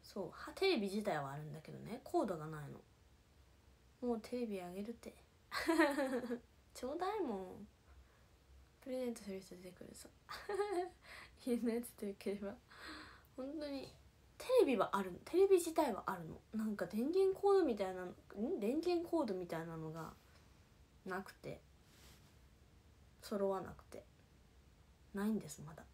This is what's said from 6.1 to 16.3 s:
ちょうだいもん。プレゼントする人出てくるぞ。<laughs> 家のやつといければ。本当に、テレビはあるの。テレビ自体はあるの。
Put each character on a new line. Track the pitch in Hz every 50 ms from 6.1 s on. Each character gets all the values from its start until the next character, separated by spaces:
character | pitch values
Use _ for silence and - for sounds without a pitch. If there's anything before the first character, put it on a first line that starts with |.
| 262 240 247 233 240 240 - - - - - - -
ち | - 247
ょ | 254 294
う | 339
だ | 359 381 427
い | 440
も | 349 262 208
ん。 | 190 190 180 185 208 208 - - - _ - - - - - - - - - - - - - - - - - - _
プ | - 269
レ | 254 254 254
ゼ | 240
ン | 226
ト | 220 208
す | 202
る | 190 190
人 | 190 - 180
出 | 180
て | 185 185
く | 180 -
る | - - -
ぞ。 | - - - - - - - - - - - 415 359 403 415 392 349
<laughs> | 370 349 - - - - - - - - - - -
家 | 254 240
の | 226 214 240 220
や | 240
つ | 240 - -
と | - 220
い | 202 196
け | - - 208 202
れ |
ば。 | 202 202 196 247 - - - - - - - 311 - - - - - - - -
本 | - 254 277 294 320
当 | 294
に、 | 285 277 269 - - - - - - _ - - - - -
テ | - - 523 494
レ | 381
ビ | 277 247
は | 196 180 - -
あ | 196
る | 196 185
の。 | 175 - -
テ | - - 349
レ | 392 392
ビ | 392
自 | 349 339 330
体 | 320 - 311 262
は | 196 175 -
あ | - 170
る | 175 165
の。 | 160